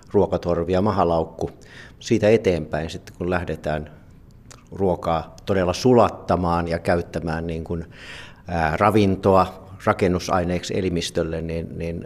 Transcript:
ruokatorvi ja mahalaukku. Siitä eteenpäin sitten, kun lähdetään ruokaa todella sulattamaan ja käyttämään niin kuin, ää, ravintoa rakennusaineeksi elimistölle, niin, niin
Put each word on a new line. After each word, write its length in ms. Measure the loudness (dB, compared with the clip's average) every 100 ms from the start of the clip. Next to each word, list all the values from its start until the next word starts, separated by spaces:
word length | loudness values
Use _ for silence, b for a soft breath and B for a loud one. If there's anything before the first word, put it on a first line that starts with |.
| B
ruokatorvi 600 | 2 2 0 -2 -2 0
ja 100 | 0
mahalaukku. 680 | 0 2 2 2 -2 -6 -8 -8 B B B -16
Siitä 300 | -2 2 4
eteenpäin 600 | 4 2 0 -2 -6 -6
sitten, 260 | -10 -14 -8
kun 120 | -4
lähdetään 640 | -2 -4 -6 -4 -6 -6 -16 -20 -20 -20 -20 -20 -20 -14
ruokaa 640 | -2 -2 0 0 -2 -4 -10 -4
todella 280 | 0 0
sulattamaan 920 | 0 4 6 4 2 -2 0 2 0 0
ja 120 | -2
käyttämään 680 | 0 0 -2 -6 -4 -4 -6
niin 160 | -8
kuin, 220 | -6 -8 -8 B B B B B -6
ää, 300 | -2 0 2
ravintoa 880 | 4 4 4 4 4 4 4 -2 -18 -2 0
rakennusaineeksi 920 | 2 2 0 0 -2 0 -4 -4 -4
elimistölle, 640 | -2 -2 -2 -4 -4 -4
niin, 360 | -6 -6 -8 -8
niin 260 | -8 -8